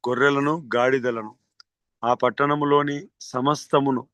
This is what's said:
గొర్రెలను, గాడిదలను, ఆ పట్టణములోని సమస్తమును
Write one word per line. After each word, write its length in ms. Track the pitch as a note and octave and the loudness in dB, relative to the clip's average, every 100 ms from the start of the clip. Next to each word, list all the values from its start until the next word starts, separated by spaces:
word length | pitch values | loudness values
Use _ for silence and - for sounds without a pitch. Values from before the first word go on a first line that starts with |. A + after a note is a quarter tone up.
గొర్రెలను, 520 | - B2 C#3 C#3 C#3+ D#3+ C3 | -2 2 2 2 0 -4 -2
గాడిదలను, 580 | A#2+ B2 C3 B2 A#2 A2 - _ _ - _ _ _ | 0 2 2 0 -4 -8 -16 _ _ -20 _ _ _
ఆ 120 | A#2 | -2
పట్టణములోని 840 | B2 B2+ A2 C#3+ D3 C#3+ C#3+ C#3+ C#3+ F#3+ _ | 2 0 0 0 0 2 2 2 -6 -12 _
సమస్తమును 840 | - B2+ C3+ D3 - D3 C#3 B2+ - | -10 -2 -2 -2 0 0 2 -2 -6